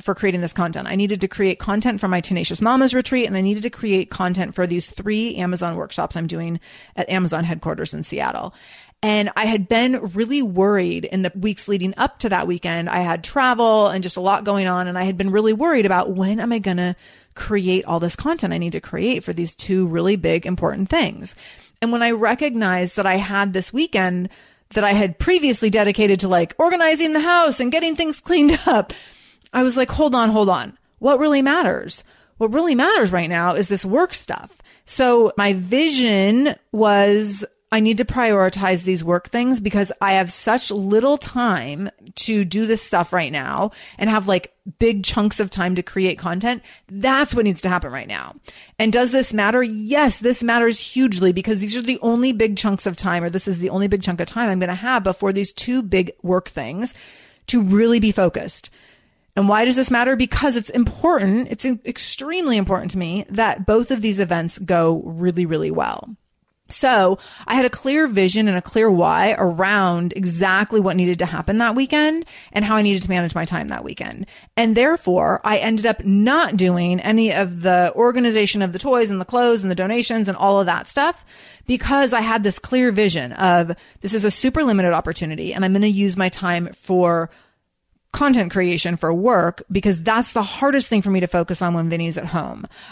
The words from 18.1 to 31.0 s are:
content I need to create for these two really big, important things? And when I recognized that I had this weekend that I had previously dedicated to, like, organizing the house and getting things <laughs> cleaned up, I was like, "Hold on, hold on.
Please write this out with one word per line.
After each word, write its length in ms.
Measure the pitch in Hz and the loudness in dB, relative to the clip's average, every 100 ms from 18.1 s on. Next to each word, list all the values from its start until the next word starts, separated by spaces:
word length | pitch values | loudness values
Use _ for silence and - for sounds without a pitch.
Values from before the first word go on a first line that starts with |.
content 380 | - 294 330 175 | -4 -4 -2 -2
I 60 | 170 | -4
need 140 | 170 | -4
to 80 | 160 | -6
create 440 | - 175 165 156 | -8 -4 -2 -2
for 80 | - | -4
these 240 | 170 170 - | -6 -6 -8
two 320 | - 190 180 | -4 0 0
really 260 | 165 180 | 0 0
big, 320 | 202 165 165 175 | 0 0 -2 -2
important 420 | 180 165 143 196 | -4 -2 -2 -2
things? 460 | 330 240 - - - - - - - | 0 -2 -6 -16 -18 -20 -20 -20 -6
And 100 | 226 | -4
when 100 | 233 | 0
I 120 | 233 | 0
recognized 840 | 226 214 247 294 226 196 180 180 | 0 0 0 -2 -2 0 0 -2
that 120 | 208 190 | -2 0
I 100 | 185 | 0
had 360 | 190 196 196 | 0 -2 -2
this 200 | 185 180 | -2 -4
weekend 560 | 247 330 196 185 180 180 - _ _ _ | -4 -2 0 0 -2 -6 -10 _ _ _
that 100 | 214 | -2
I 80 | 202 | 2
had 260 | 202 196 160 | 2 0 -2
previously 500 | - 370 294 226 220 | 2 2 2 2 2
dedicated 520 | 214 208 202 214 190 | 2 2 2 2 2
to, 80 | 196 | 2
like, 260 | 175 170 - | 2 2 2
organizing 560 | 330 349 320 311 330 | 2 4 2 2 2
the 60 | 311 | 0
house 400 | 330 349 320 254 | 2 4 4 2
and 140 | 247 | 0
getting 240 | 320 330 311 | 0 -2 -2
things 240 | 320 294 | -4 -4
<laughs> 0 | |
cleaned 360 | - 349 294 320 - | 0 4 6 4 2
up, 260 | 233 - - - - - _ _ | 2 0 -8 -20 -20 -20 _ _
I 120 | 247 | 0
was 120 | 254 247 | 0 0
like, 140 | 254 | -2
"Hold 240 | - 302 | 2 2
on, 160 | 247 226 | 4 2
hold 180 | 214 202 | 4 2
on. 300 | 165 110 - _ - | 2 -2 -14 _ -2